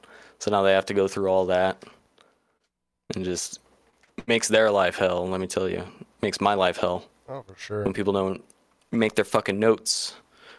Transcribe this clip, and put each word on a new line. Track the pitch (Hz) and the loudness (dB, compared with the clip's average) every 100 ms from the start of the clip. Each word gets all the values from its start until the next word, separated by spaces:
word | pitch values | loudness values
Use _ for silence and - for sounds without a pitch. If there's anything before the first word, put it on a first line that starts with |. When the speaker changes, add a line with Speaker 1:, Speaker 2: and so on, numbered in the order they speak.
| - - - - | -18 -20 -20 -10
Speaker 1:
So | - | -2
now | 101 | 2
they | 98 | 4
have | 95 95 | 4 2
to | |
go | 101 95 | 0 0
through | 98 98 | 0 0
all | 92 92 | 2 2
that, | 90 95 92 - - _ _ _ _ _ _ _ _ _ _ - | 2 0 -2 -10 -20 _ _ _ _ _ _ _ _ _ _ -12
and | - | -8
just | 92 87 - - _ _ _ _ _ - - | -6 -6 -8 -12 _ _ _ _ _ -12 -2
makes | 117 - | 0 2
their | 110 110 | 4 4
life | 101 92 95 | 4 2 2
hell, | 95 87 90 | 0 0 -2
let | 92 | -4
me | 92 | -4
tell | - 95 | -4 -4
you. | 87 92 - - _ | -4 -8 -14 -20 _
Makes | 104 - | -6 0
my | 101 | 0
life | 101 92 87 | 2 2 0
hell. | 90 90 - _ - | -2 -4 -8 _ -16
Speaker 2:
Oh, | 135 | -16
for | 117 95 | -16 -18
sure. | - 104 | -10 -6
Speaker 1:
When | 101 | -4
people | 98 98 | -2 -2
don't | 98 95 95 - _ _ _ _ | 0 0 -4 -12 _ _ _ _
make | 117 110 | 0 0
their | - 107 | 0 0
fucking | 113 - 101 | 0 0 2
notes | 110 110 - - - - _ _ - | 2 2 0 -6 -6 -12 _ _ -20